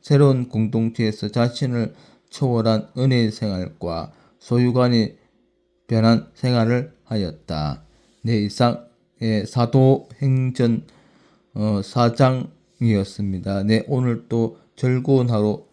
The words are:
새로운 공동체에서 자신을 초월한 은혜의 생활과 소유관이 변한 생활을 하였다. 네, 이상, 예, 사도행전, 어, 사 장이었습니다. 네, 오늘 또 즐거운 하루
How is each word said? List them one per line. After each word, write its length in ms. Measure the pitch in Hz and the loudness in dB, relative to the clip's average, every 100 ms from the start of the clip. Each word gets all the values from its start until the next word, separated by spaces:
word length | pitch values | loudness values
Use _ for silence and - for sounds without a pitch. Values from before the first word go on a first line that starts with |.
새로운 460 | - 143 143 131 123 | 2 4 4 2 -2
공동체에서 800 | 110 110 113 113 113 110 107 104 | -2 0 0 -2 -2 -4 -2 -6
자신을 680 | 123 120 120 135 120 110 - - _ _ | 0 -2 -2 -4 -2 -4 -8 -20 _ _
초월한 600 | - 135 117 113 110 107 - | -4 -2 0 2 0 -2 -2
은혜의 340 | 131 127 110 | 0 2 0
생활과 800 | 107 107 92 90 - 87 82 78 _ _ _ | -2 -6 -4 -8 -8 -8 -8 -10 _ _ _
소유관이 800 | - 120 123 123 123 120 107 - _ _ _ _ _ _ - | -4 0 2 2 2 2 0 -6 _ _ _ _ _ _ -4
변한 400 | 113 113 113 - _ | 2 4 2 -2 _
생활을 580 | 127 123 113 123 151 _ _ | -2 0 2 0 -4 _ _
하였다. 760 | 110 90 78 - 78 76 65 _ _ _ _ | -6 -6 -8 -10 -6 -4 -6 _ _ _ _
네, 160 | 113 113 | -2 -2
이상, 460 | 104 - 120 117 - _ _ _ | -2 0 0 0 -10 _ _ _
예, 220 | 113 107 104 | -2 -2 -2
사도행전, 1400 | 127 120 135 131 135 - - 139 131 131 127 120 113 - _ _ _ _ _ _ - | -2 2 4 4 4 -2 -6 -2 0 -2 0 0 0 -6 _ _ _ _ _ _ -6
어, 260 | 107 101 | -2 -2
사 300 | 98 127 120 | -4 2 2
장이었습니다. 1500 | 117 131 127 123 _ _ _ 117 104 98 - 101 95 95 98 | 4 2 2 -8 _ _ _ 0 0 -2 -6 -6 -6 -4 -4
네, 200 | 101 110 - | 0 0 0
오늘 380 | 131 127 117 - | -2 -2 -4 -4
또 280 | 117 113 - _ - | -2 -2 -6 _ -6
즐거운 540 | 127 127 127 135 120 | -2 -2 2 2 2
하루 360 | 113 104 98 - | 0 0 -2 -10